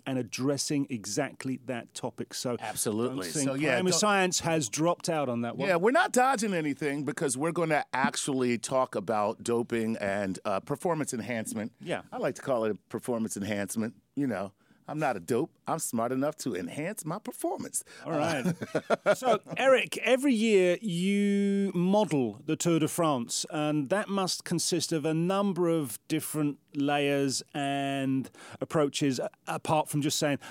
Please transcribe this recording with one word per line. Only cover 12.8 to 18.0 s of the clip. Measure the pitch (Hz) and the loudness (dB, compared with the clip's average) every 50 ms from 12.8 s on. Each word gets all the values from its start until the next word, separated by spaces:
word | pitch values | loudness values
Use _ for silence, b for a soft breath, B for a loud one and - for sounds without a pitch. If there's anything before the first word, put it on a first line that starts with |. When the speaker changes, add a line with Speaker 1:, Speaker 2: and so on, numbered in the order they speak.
| _ - | _ -10
Speaker 2:
performance | - 110 - - 123 113 110 101 - | -10 -8 -4 -2 -2 -2 -2 -4 -4
enhancement, | 104 98 98 107 101 101 92 - 113 107 117 123 - _ _ - | -4 -4 -2 -2 -2 -2 -4 -2 -4 -4 -4 -6 -10 _ _ -6
you | 139 143 127 | -4 -2 -2
know. | 107 92 101 98 - b b b b b b b | -2 -4 -6 -8 -10 b b b b b b b
I'm | 151 151 | -6 -2
not | 156 139 120 | 0 0 0
a | 95 | -2
dope. | 85 - 123 117 151 - _ _ - - | -2 0 0 0 0 -2 _ _ -6 -4
I'm | 147 165 | -4 -4
smart | - - - 117 117 123 | -4 -4 -2 0 0 0
enough | 131 131 139 151 156 - | 0 0 -2 -2 -2 -4
to | - 139 101 | -4 -4 -4
enhance | 87 131 - - - 151 156 160 - - | -4 -4 -6 -6 -6 -6 -6 -6 -8 -8
my | 151 170 214 | -8 -8 -8
performance. | - 247 - - - 339 381 - - - - - - B B B | -8 -12 -10 -6 -6 -4 -4 -6 -8 -8 -8 -8 -8 B B B